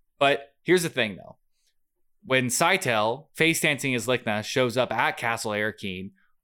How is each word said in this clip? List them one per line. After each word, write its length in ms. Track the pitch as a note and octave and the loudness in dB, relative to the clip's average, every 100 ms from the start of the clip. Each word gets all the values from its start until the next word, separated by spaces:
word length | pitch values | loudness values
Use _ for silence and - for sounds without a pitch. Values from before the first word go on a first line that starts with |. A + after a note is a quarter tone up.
| _ - | _ 0
But 340 | C#3 C#3+ - _ | 2 2 -4 _
here's 200 | - F3+ | 2 2
the 60 | E3 | 2
thing, 260 | C3 A2 F2 | -2 -4 -6
though. 220 | G1+ - _ _ _ _ _ _ _ _ | -16 -20 _ _ _ _ _ _ _ _
When 240 | - C3 B2 | -2 0 0
Scytale, 800 | - F3 F#3+ C3 A2 G#2+ C3 - | 2 2 2 2 0 0 -2 -6
face 260 | - D#3+ D#3+ | 0 2 2
dancing 320 | D#3+ C3+ C3+ B2 | 0 0 -2 -2
as 120 | A2 | 0
Lichna, 360 | B2 A#2 G#2 | 0 0 -4
shows 340 | G#2 C3+ B2+ A#2+ | -2 0 2 2
up 140 | A#2+ | 0
at 260 | A2+ D3 - | 0 -2 -2
Castle 340 | A#2 A2+ A2 | -4 -4 -4
Arakeen, 600 | G#2 G#2+ - G2+ F#2 F#2+ - _ _ | -2 -4 -6 -10 -10 -12 -16 _ _